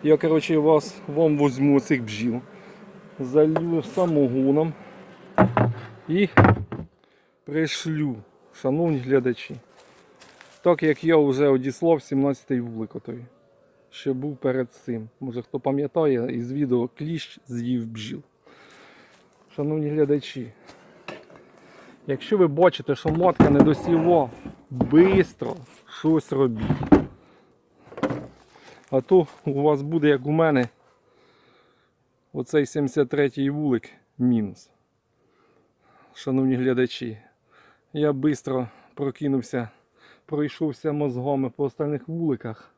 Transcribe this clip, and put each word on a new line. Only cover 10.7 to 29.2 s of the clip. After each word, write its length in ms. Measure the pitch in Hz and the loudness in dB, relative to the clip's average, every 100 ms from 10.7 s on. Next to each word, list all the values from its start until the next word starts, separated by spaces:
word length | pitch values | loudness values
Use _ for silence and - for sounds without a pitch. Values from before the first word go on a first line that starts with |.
| 165 | 2
як 200 | 156 147 | 2 0
я 140 | 160 165 | 4 4
вже 300 | 143 131 147 | 4 2 2
одіслав 560 | 135 135 - 165 156 | 2 0 -2 2 2
сімнадцятий 580 | - 135 139 135 - 127 | 0 0 0 -2 -4 -4
вулик 340 | 120 113 110 120 | -4 -10 -10 -10
отой, 300 | - 123 123 _ _ _ _ _ _ | -14 -16 -16 _ _ _ _ _ _
що 240 | - 143 | -8 -6
був 240 | 127 147 135 | -4 -6 -4
перед 360 | 139 131 123 | -4 -2 -6
цим. 360 | - - 117 110 _ | -10 -10 -10 -10 _
Може, 220 | 131 120 | -10 -10
хто 180 | - 135 | -10 -6
пам'ятає, 760 | 139 139 143 170 156 123 123 120 | -4 -4 -4 0 0 0 -2 -6
із 180 | 120 | -6
відео 360 | 139 139 123 123 - | -4 0 0 -2 -6
"Кліщ 420 | 147 165 - - - | -8 -8 -10 -20 -12
з'їв 400 | 120 120 123 113 | -8 -4 -4 -6
бджіл". 340 | 110 107 - - _ _ - - - - - _ _ _ _ _ - | -12 -12 -14 -16 _ _ -20 -20 -20 -20 -20 _ _ _ _ _ -6
Шановні 340 | 147 156 147 | -4 -2 -2
глядачі, 640 | 151 143 147 - 135 113 - - - - - - - - - - - - - - - - | 0 2 0 -2 -12 -14 -16 -20 -20 -20 -20 -20 -20 -20 -20 -20 -20 -20 -20 -20 -18 -8
якщо 300 | 135 - 208 | -8 -2 2
ви 100 | 170 | 2
бачите, 480 | 143 180 - - 135 | 4 2 2 -6 -4
що 140 | 160 | -2
матка 400 | 160 180 170 147 | 0 0 4 4
не 100 | 143 | 6
досіла, 680 | 151 143 - 165 165 170 123 - - - _ | 4 4 0 0 4 2 0 -8 -18 -20 _
бистро 840 | 127 117 151 185 190 170 - 120 - 123 - _ - | -4 4 6 6 4 2 -4 -8 -8 -16 -20 _ -4
щось 320 | 156 160 - | 0 0 0
робіть. 340 | 135 135 110 104 - - - - - _ _ _ _ _ _ - - - - - - _ - - - _ | 0 0 0 -4 -4 6 4 4 -14 _ _ _ _ _ _ -20 -8 -8 -8 -12 -20 _ -20 -20 -20 _
А 100 | 135 | -4
то 260 | 127 185 | 4 4